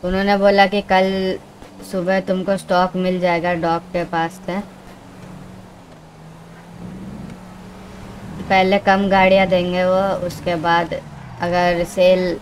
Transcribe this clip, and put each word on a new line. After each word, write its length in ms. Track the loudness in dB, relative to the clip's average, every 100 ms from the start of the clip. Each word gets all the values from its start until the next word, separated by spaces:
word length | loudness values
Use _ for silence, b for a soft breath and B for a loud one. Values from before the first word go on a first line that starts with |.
उन्होंने 340 | -2 0 2 4
बोला 300 | 4 6 4
कि 140 | 2
कल 560 | 2 2 2 0 -2 -4 -10 -20 -20 -18 -8
सुबह 300 | -6 0 -2
तुमको 360 | 0 -2 0 -4
stock 400 | 0 2 2 0
मिल 220 | -2 0
जाएगा 320 | 0 0 0 -2
डॉक 220 | 0 -2 -4
के 120 | -6
पास 360 | -4 -2 -4 -6 -8
से। 120 | -8 -8 -16 -20 -20 -20 -20 -18 -18 -18 -20 -20 -20 -20 -20 -20 -20 -20 -20 -20 -20 -20 -16 -14 -14 -14 -14 -14 -16 -18 -18 -18 -18 -18 -16 -16 -14 -14 -12
पहले 360 | 0 2 4 2
कम 300 | 4 2 4
गाड़ियाँ 380 | 4 6 6 4
देंगे 380 | 2 2 0
वो, 420 | 2 2 2 -2 -4
उसके 280 | -6 -4 -2
बाद 380 | 2 2 0 -6 -10 -18 -18 -6
अगर 440 | -2 2 2 2
sale 540 | -2 2 4 6 2 -4